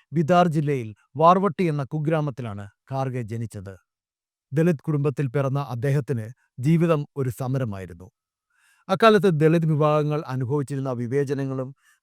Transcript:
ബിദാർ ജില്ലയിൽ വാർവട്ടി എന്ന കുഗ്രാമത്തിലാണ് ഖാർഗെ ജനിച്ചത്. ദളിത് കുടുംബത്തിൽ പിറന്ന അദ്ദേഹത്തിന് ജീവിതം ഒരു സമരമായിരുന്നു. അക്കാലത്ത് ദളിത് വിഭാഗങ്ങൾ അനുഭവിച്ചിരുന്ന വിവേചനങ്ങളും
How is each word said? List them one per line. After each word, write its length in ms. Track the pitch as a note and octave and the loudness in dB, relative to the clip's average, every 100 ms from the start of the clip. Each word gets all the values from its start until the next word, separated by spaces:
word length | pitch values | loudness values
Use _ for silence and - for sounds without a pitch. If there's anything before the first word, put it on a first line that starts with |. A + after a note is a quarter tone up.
| _ | _
ബിദാർ 320 | D3 D#3 F3 F3 | -2 4 4 4
ജില്ലയിൽ 420 | D#3 D3 C#3 A2 G#2 _ C3 | 2 0 -2 -4 -12 _ 4
വാർവട്ടി 480 | E3 F#3+ G3 D3+ | 6 6 2 0
എന്ന 200 | F3 D3 | -2 -2
കുഗ്രാമത്തിലാണ് 800 | C3+ D#3 D3+ D#3+ D3+ A#2+ A#2 G2+ G2 _ - | -4 -4 -2 0 -2 -6 -10 -10 -14 _ -8
ഖാർഗെ 300 | C3+ C3 B2+ | -4 -4 -4
ജനിച്ചത്. 520 | G#2+ A2+ A2+ G#2 G2 F#2 _ _ _ _ _ _ _ | -6 -8 -8 -10 -14 -18 _ _ _ _ _ _ _
ദളിത് 320 | C#3 E3 D3+ - | 0 2 0 -2
കുടുംബത്തിൽ 400 | D3 D3 C3 C#3 | -2 -2 -2 -2
പിറന്ന 340 | C#3+ C3+ C#3 C#3 | -2 -2 -2 -4
അദ്ദേഹത്തിന് 560 | A#2+ C#3 C#3+ A#2+ A#2+ A2 - _ - | -4 -2 -2 -2 -6 -6 -16 _ -4
ജീവിതം 420 | C3 E3 E3 D#3 D3 - | 2 2 4 0 -2 -6
ഒരു 140 | B2+ - | -6 -4
സമരമായിരുന്നു. 680 | B2+ C3 A#2+ G2 F#2 E2+ F#2 _ _ _ _ _ _ _ - | -4 -2 -4 -6 -12 -16 -20 _ _ _ _ _ _ _ -4
അക്കാലത്ത് 400 | F#3+ A3+ G#3 F#3+ | 4 6 6 4
ദളിത് 340 | D3+ D#3 E3 D#3+ | 4 4 4 2
വിഭാഗങ്ങൾ 480 | D3 D3+ D3+ D3 D3+ D3 | 2 2 2 0 -2 -4
അനുഭവിച്ചിരുന്ന 640 | B2+ B2 D3 C#3 C#3+ C3+ | -6 -2 -4 -4 -6 -6
വിവേചനങ്ങളും 760 | A#2+ A#2+ C#3 C#3 C#3 C3+ C3 C3 - _ _ | -6 -2 -2 -2 -4 -4 -6 -10 -14 _ _